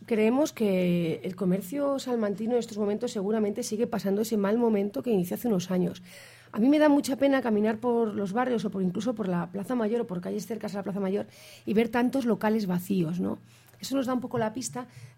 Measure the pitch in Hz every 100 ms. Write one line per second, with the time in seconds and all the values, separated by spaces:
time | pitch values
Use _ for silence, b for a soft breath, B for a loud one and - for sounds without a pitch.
0 | - 220 220 262 302 - 208 185 180 175
1 | 165 - 185 180 185 185 185 285 285 269
2 | 262 240 208 190 226 240 226 208 202 214
3 | 240 208 196 220 208 208 240 220 240 208
4 | 196 196 220 220 196 226 233 208 202 269
5 | 247 202 175 214 240 185 180 185 175 -
6 | B B B B B 214 254 302 302 285
7 | 254 254 277 269 247 208 214 214 247 233
8 | 220 208 196 220 254 226 202 190 180 180
9 | 214 220 190 175 175 196 202 247 214 240
10 | 226 175 185 208 214 220 208 202 196 196
11 | 190 202 - B B B - 214 233 247
12 | 247 269 240 208 214 220 190 180 180 190
13 | 160 175 196 - B B B B - 269
14 | 247 247 247 233 214 240 240 247 240 B
15 | B